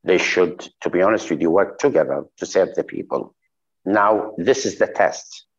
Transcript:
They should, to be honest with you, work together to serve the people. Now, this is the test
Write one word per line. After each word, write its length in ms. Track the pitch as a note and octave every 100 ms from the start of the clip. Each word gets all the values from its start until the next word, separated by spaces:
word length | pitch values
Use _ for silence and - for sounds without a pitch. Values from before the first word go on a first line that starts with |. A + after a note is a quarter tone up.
They 160 | - F2+
should, 500 | - - F2 - - _
to 80 | F2
be 100 | F2
honest 300 | F#2+ A2 -
with 100 | D2
you, 80 | E2+
work 300 | F2+ F#2+ -
together 460 | D3 F#2 D2 C#2 - _
to 80 | F2+
serve 300 | F#2+ F2+ -
the 80 |
people. 500 | - - - - - _ _ _ _ _ F#2+
Now, 480 | G#2 G2+ G#2+ - -
this 300 | F2 B2+ G#2+
is 100 | -
the 80 | A2
test 640 | - F#2+ - - - _